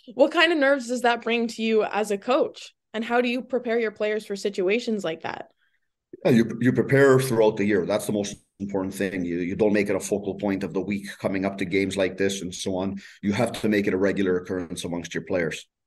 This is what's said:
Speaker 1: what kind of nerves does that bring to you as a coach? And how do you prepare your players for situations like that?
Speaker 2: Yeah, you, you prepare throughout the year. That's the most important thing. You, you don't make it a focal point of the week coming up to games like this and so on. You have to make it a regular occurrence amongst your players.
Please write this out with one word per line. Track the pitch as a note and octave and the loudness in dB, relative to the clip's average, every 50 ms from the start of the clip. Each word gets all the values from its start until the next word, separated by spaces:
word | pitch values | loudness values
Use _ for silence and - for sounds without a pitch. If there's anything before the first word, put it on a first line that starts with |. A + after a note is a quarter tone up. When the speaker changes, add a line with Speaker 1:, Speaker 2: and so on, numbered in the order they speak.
| _ - G3 | _ -14 2
Speaker 1:
what | - C#4 E4 | 4 4 4
kind | - E4+ D#4+ E4 | 6 4 4 4
of | F4 D4+ | 4 2
nerves | C4+ C4+ C#4+ C#4+ A#3 A3+ | 4 2 2 2 0 -4
does | B3+ B3 | -4 0
that | A3+ A#3+ A#3+ A#3 | 2 0 0 0
bring | A#3 A#3 A#3 A#3 A#3 A#3 | 0 -2 0 0 0 -2
to | A3+ - | -4 -4
you | A3 A3+ A3 G#3+ G3+ | 0 2 2 2 2
as | - - G3+ G#3+ G#3 | 2 -2 -2 -2 -2
a | G3+ G3 | -4 -4
coach? | - A#3+ B3+ D#4 B3+ - - - - - _ _ _ _ - | 0 0 0 2 0 -2 -4 -10 -18 -20 _ _ _ _ -8
And | A3 A#3 | -8 -4
how | A3+ A#3+ A#3+ | 0 0 0
do | B3 A#3+ | 0 0
you | A#3+ B3+ B3+ | -2 -4 -4
prepare | B3+ C4 A#3+ B3 A#3+ A3+ A#3+ | -4 -4 -4 -2 -2 -2 0
your | A3+ G#3+ | -2 -2
players | G#3 - G#3+ G#3+ G#3+ G#3+ G#3 | -4 -4 -2 -2 -2 -4 -4
for | - G3+ | -6 -10
situations | G3 - G#3 G3+ - F#3 F#3 G#3 A#3+ A#3+ A#3 A3 G3+ F#3+ | -6 -4 -4 -2 0 0 0 0 0 0 -2 -4 -2 -4
like | E3 D#3+ E3 | -6 -6 -6
that? | - - - - - - _ _ _ _ _ _ _ _ _ _ _ _ - - - | -6 -6 -6 -6 -8 -14 _ _ _ _ _ _ _ _ _ _ _ _ -20 -2 2
Speaker 2:
Yeah, | - | 4
you, | A#2+ A2+ A2+ A2 - - | 6 6 4 4 0 2
you | A#2+ B2+ B2+ | 2 2 4
prepare | A#2+ G#2+ - C3+ C3+ C#3 C#3 C3 C3 | 2 2 4 6 8 8 8 8 6
throughout | C3 - A#2 A2+ A2 G#2+ G#2+ - | 4 2 2 4 4 4 4 2
the | G2+ | 0
year. | G#2 G#2 F#2 E2+ | 2 2 2 2
That's | E2 G2+ A2 - - | 0 -2 -2 -2 -2
the | G#2+ | -2
most | G#2 G2+ - - - _ _ _ _ | -2 -2 -4 -8 -12 _ _ _ _
important | G2+ G2 G2+ G2 F#2+ F#2+ G2 | -8 -4 -4 -4 -4 -4 -4
thing. | G2 G2 F#2+ F#2 F#2 F2 | -4 -4 -2 -2 -4 -4
You, | E2+ F2 F2 | -4 -2 -4
you | F2+ F2 G2 | -4 -4 0
don't | F2 A2 G#2 G2+ | 2 2 4 4
make | G#2+ G2 G#2 | 2 2 2
it | G2+ | 0
a | F#2 | -2
focal | - - G#2 G2 G2+ G2 F#2+ | -2 -2 -4 -2 -2 -4 -6
point | G2 G#2 G2+ G2 F#2 F#2+ | -4 -2 -2 -2 -2 -4
of | F2 D#2+ | -4 -4
the | F#2+ | -4
week | F2+ G2 G#2 G2+ - - - - | -4 -4 -6 -6 -6 -10 -12 -6
coming | - G2+ F#2+ F#2+ F#2+ | -4 -2 -2 0 -2
up | G2 G2 - | -2 -2 -4
to | G2+ | -6
games | F2+ F#2+ F#2+ G2 F#2+ F#2+ G2 | -2 0 0 0 0 0 -2
like | F#2+ F#2 F#2 - | -2 -2 0 -2
this | G2 G2 G2 G2 | -2 -2 -2 -4
and | E2+ F2+ F2 | -8 -10 -10
so | - - G2+ F#2+ F2+ | -8 -6 -6 -4 -4
on. | F#2+ G2 G2 G2 - - - - | -4 -4 -6 -8 -12 -16 -18 -6
You | - G#2 G2+ | -4 -2 0
have | A2 A#2+ A2 - - | 0 0 -2 -2 -4
to | - G#2+ | -2 0
make | G#2 G#2 G2+ | 0 2 2
it | G#2+ F#2+ | 0 0
a | F#2 | 0
regular | G2+ G2 F2+ F#2+ G2+ F#2 F2+ F2+ | 0 0 0 0 0 0 0 -2
occurrence | F2 - F#2+ F2+ F2 D#2+ F2+ - - | -2 -4 -6 -6 -6 -8 -10 -10 -8
amongst | F2+ E2+ E2+ E2 E2 - | -8 -8 -8 -8 -8 -10
your | E2 D#2+ | -10 -6
players. | - F#2 F2+ E2+ D#2 D2+ - - _ _ _ _ | -4 -2 -2 -2 -2 -4 -8 -14 _ _ _ _